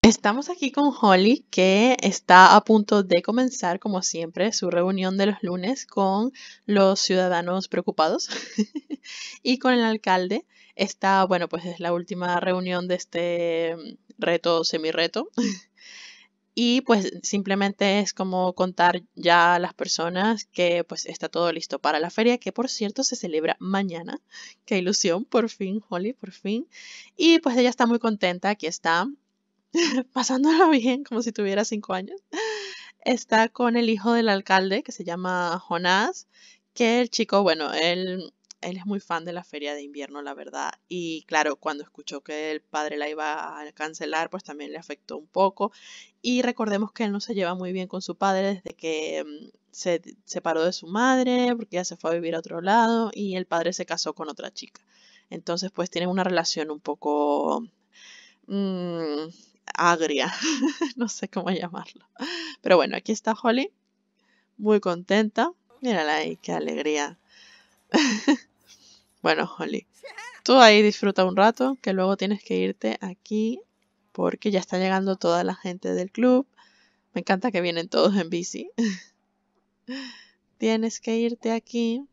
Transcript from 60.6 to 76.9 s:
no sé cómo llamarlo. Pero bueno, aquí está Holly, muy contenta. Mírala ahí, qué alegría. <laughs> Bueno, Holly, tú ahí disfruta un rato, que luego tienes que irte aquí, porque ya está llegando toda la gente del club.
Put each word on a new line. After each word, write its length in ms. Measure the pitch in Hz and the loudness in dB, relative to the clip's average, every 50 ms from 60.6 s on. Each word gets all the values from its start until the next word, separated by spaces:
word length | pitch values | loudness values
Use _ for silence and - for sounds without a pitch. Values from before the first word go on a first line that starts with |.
| 226 311 285 - 339 277 240 | 0 -2 -2 -2 -6 -6 -4
no 120 | 254 240 214 | -6 -6 -6
sé 200 | - - - 196 | -6 -8 -10 -8
cómo 220 | - 196 170 - | -6 -6 -4 -2
llamarlo. 560 | 190 170 - 175 170 - - - - - _ _ _ - - 311 359 339 339 320 294 _ _ | -2 -2 -4 -6 -10 -12 -14 -14 -20 -20 _ _ _ -10 -10 -8 -8 -8 -10 -12 -14 _ _
Pero 140 | - 185 | 4 6
bueno, 200 | 175 143 - - | 6 6 4 -2
aquí 160 | - - - 220 | -6 -4 -4 -6
está 220 | - _ - 220 - | -4 _ -4 -4 -2
Holly, 320 | - 240 226 254 277 415 _ _ _ _ _ _ _ _ _ _ _ _ _ _ _ _ _ _ | 0 0 0 0 0 -4 _ _ _ _ _ _ _ _ _ _ _ _ _ _ _ _ _ _
muy 220 | 208 208 214 202 | 2 2 2 4
contenta. 720 | 202 190 175 170 180 - 196 208 220 214 - - 233 339 349 _ _ _ _ _ | 4 0 -4 -4 -2 0 2 2 2 0 0 -2 -2 -2 -2 _ _ _ _ _
Mírala 360 | - 247 226 180 156 151 151 | -4 -2 0 0 0 0 0
ahí, 200 | 156 156 165 165 | -2 -2 -4 -8
qué 160 | 170 - - 170 | -10 -8 -6 -6
alegría. 640 | 165 151 156 156 151 147 151 151 147 147 143 165 _ _ _ _ - - - - _ _ _ _ _ _ _ | -4 -4 -6 -6 -4 -2 -2 -2 -2 -2 -4 -8 _ _ _ _ -20 -20 -20 -20 _ _ _ _ _ _ _
<laughs> 640 | - 330 302 262 220 214 - - 294 247 - _ _ _ _ _ - _ _ _ _ _ _ _ _ _ - | 0 2 2 2 0 -2 0 0 0 0 -2 _ _ _ _ _ -20 _ _ _ _ _ _ _ _ _ -2
Bueno, 260 | 165 160 156 156 - - - | -2 0 0 -2 -6 -6 -10
Holly, 280 | 165 151 - - - _ _ _ _ - - - 427 494 494 - _ | -8 -6 -6 -8 -10 _ _ _ _ -20 -18 -18 -18 -18 -18 -10 _
tú 160 | - 240 269 | 4 8 10
ahí 240 | 247 220 208 208 214 | 10 10 10 10 6
disfruta 420 | 208 208 - - 202 190 - 190 | 4 2 2 0 0 2 2 2
un 100 | 185 180 | 2 4
rato, 440 | 190 196 220 226 - 254 262 269 254 | 4 4 4 4 2 -2 -2 -2 -4
que 140 | - - 190 | -4 -4 -2
luego 240 | 190 185 190 196 190 | 0 0 0 0 0
tienes 260 | 190 190 208 196 - | 0 -4 -4 -4 -4
que 140 | - 185 185 | -4 -2 -2
irte 400 | 185 190 196 _ - 220 220 - | -2 -2 -4 _ -4 -6 -4 -4
aquí, 580 | - 190 185 _ _ - 220 214 220 226 240 339 453 _ _ _ _ _ _ _ _ _ _ | -8 -12 -14 _ _ -6 -2 -2 -2 -2 -4 -6 -12 _ _ _ _ _ _ _ _ _ _
porque 380 | - 180 175 - 233 - 208 | -4 -2 -2 -2 -2 -4 -2
ya 100 | 202 190 | 0 0
está 160 | 185 - - | -2 -2 -4
llegando 400 | 185 185 190 190 190 190 196 190 | -2 0 0 0 0 0 0 -2
toda 280 | 190 - 175 170 175 180 | -2 0 0 0 2 0
la 100 | 185 185 | -2 -4
gente 400 | - - 190 180 185 - 185 180 | -6 -8 -10 -10 -8 -6 -4 -4
del 180 | 180 180 190 _ | -4 -4 -6 _
club. 340 | - 226 254 254 254 269 _ _ _ _ _ _ _ _ _ | 2 4 4 4 4 2 _ _ _ _ _ _ _ _ _